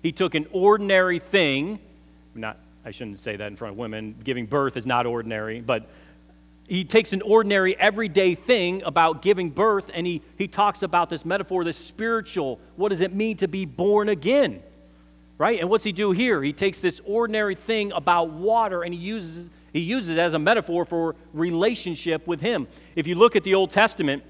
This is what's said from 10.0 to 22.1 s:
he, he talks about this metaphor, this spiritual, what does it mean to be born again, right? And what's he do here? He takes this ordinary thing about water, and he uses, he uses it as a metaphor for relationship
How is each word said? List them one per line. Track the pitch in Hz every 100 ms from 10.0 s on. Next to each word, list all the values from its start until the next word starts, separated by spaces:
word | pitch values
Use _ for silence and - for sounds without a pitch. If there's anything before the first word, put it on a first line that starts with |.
he, | 175 160 - -
he | 196
talks | - 208 -
about | 185 175 165
this | 160
metaphor, | 165 196 180 185
this | 170 156
spiritual, | - - 226 226 - 180 139 117 -
what | - 208
does | 180
it | 185
mean | 196 220 190
to | 190
be | 190
born | 180 127 190 208 208
again, | 185 160 277 214 95 - - - _ _ _ _ -
right? | 175 226
And | 175
what's | 214
he | 214
do | 175 208
here? | 180 247 175
He | 139
takes | 151 196 -
this | 180 175
ordinary | - 220 233 214 208
thing | 185 - 220 202
about | 175 147 175 165
water, | 156 196 226 214 180
and | 175
he | 175
uses, | 180 220 170 165 175 - -
he | 156
uses | 170 254 175
it | 160
as | 170
a | 156
metaphor | 156 226 175 175
for | 165 170 165 156 -
relationship | 151 175 165 214 240 180 160 170